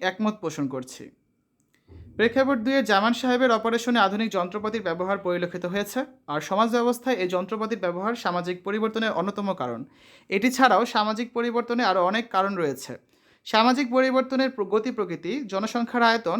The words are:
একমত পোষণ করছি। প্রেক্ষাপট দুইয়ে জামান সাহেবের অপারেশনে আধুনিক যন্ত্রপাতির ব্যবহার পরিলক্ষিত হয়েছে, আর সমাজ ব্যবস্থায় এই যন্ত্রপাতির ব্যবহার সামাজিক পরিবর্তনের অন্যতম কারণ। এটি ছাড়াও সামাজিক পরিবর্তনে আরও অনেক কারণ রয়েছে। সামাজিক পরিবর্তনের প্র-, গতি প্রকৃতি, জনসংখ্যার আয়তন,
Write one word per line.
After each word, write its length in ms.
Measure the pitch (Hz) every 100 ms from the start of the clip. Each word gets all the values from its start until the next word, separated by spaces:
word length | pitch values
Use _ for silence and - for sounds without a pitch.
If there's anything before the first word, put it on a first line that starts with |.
| 185
একমত 260 | 180 214 214
পোষণ 240 | 160 151 139
করছি। 380 | 131 127 - - _ _ _ _ _ _ _ _ - - -
প্রেক্ষাপট 400 | 226 254 269 262 214
দুইয়ে 160 | 269
জামান 300 | 220 196 214
সাহেবের 420 | 240 254 247 254 220
অপারেশনে 420 | 226 226 240 240 190
আধুনিক 240 | 208 226 190
যন্ত্রপাতির 480 | 180 208 214 226 185
ব্যবহার 300 | 165 185 196 180
পরিলক্ষিত 400 | 175 175 180 175
হয়েছে, 340 | 196 202 254 277 - -
আর 60 | 151
সমাজ 280 | 156 202 226
ব্যবস্থায় 460 | 240 240 240 262 226
এই 60 | 180 180
যন্ত্রপাতির 480 | 185 220 214 220 180
ব্যবহার 280 | 175 208 233
সামাজিক 420 | 196 175 175 180 196
পরিবর্তনের 500 | 214 214 226 220 160
অন্যতম 280 | 185 202 202
কারণ। 280 | 185 127 117 - _ - - -
এটি 180 | 190 247
ছাড়াও 320 | 254 262 196 233
সামাজিক 420 | 226 214 220 240 233
পরিবর্তনে 460 | 240 233 233 233 220
আরও 120 | 185 180
অনেক 160 | 220 226 190
কারণ 180 | 196 190
রয়েছে। 320 | 151 131 - 123 _ _ _ _ -
সামাজিক 400 | 220 233 254 254 254
পরিবর্তনের 540 | 262 262 262 262 262
প্র-, 180 | 262 190
গতি 180 | 214 254
প্রকৃতি, 420 | 247 185 160 165 262 226
জনসংখ্যার 560 | 190 220 240 233 247 233
আয়তন, 300 | 226 226